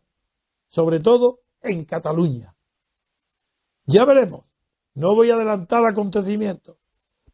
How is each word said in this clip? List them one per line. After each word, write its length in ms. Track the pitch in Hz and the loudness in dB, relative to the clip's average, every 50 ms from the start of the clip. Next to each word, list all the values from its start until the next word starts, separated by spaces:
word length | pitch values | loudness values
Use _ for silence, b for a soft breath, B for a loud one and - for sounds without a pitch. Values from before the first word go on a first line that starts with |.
| _ _ _ _ _ _ _ _ _ _ _ _ _ _ | _ _ _ _ _ _ _ _ _ _ _ _ _ _
sobre 320 | - - 165 165 165 160 | -4 -2 0 0 0 0
todo 400 | 156 214 247 240 247 247 247 - _ _ _ _ | 2 2 4 4 2 0 0 -4 _ _ _ _
en 240 | - 226 190 165 151 | -8 -8 -8 -8 -8
Cataluña. 680 | - - 160 - 156 160 170 175 160 127 117 - - _ _ _ _ _ _ _ _ _ _ _ _ _ _ _ _ _ _ _ _ _ _ _ _ _ _ _ | -8 -10 -8 -6 -4 -2 0 0 -2 -2 -6 -10 -16 _ _ _ _ _ _ _ _ _ _ _ _ _ _ _ _ _ _ _ _ _ _ _ _ _ _ _
Ya 200 | 139 143 202 247 | 2 2 4 4
veremos. 480 | 285 269 269 240 180 147 - - _ _ _ _ _ _ _ _ _ _ | 6 4 4 2 0 -4 -12 -20 _ _ _ _ _ _ _ _ _ _
No 200 | 135 156 185 208 | -4 -2 0 2
voy 160 | 226 233 233 | 4 4 2
a 40 | 233 | 2
adelantar 500 | 226 220 214 214 196 170 - - 233 233 | 0 -2 -2 -4 -6 -4 -2 0 0 0
acontecimientos, 920 | 226 202 214 202 196 - 208 190 190 208 208 214 202 180 - _ - - _ _ _ _ _ _ _ _ _ _ _ | 0 -2 -4 -6 -4 -4 -4 -4 -4 -4 -4 -6 -6 -8 -10 _ -20 -20 _ _ _ _ _ _ _ _ _ _ _